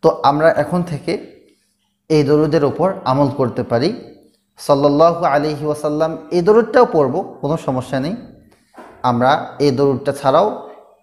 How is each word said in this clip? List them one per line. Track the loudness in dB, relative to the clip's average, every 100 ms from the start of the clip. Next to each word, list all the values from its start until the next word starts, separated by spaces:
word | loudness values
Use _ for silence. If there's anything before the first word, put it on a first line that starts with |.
তো | 2 2
আমরা | 0 4 2
এখন | 2 -2 -4
থেকে | -4 -8 -6 -6 -8 -20 _ _ _ _ _ _ _
এই | 0
দরুদের | 4 2 2 2
ওপর | 0 0 -4 -2 -2
আমল | 0 0
করতে | 0 -2 -2
পারি। | -2 -2 -2 -4 -14 -20 _ _ _ _
সাল্লাল্লাহু | -2 2 2 4 4 2 0
আলাইহি | 0 -2 -4 -6
ওয়াসাল্লাম, | -4 -4 -2 -4 -4 -4
এই | -2
দরুদটাও | 4 2 4 2 2
পড়ব, | 2 0 -2 -8 -10
কোনো | -6 -4
সমস্যা | -4 -6 -4 -6
নেই। | -6 -10 -14 -20 _ _ _ -20 -20 -6
আমরা | -2 2 2 0 -2 -2
এই | 0
দরুদটা | 2 0 0 -4
ছাড়াও | -2 2 2 2 -4 -14 -20 _ _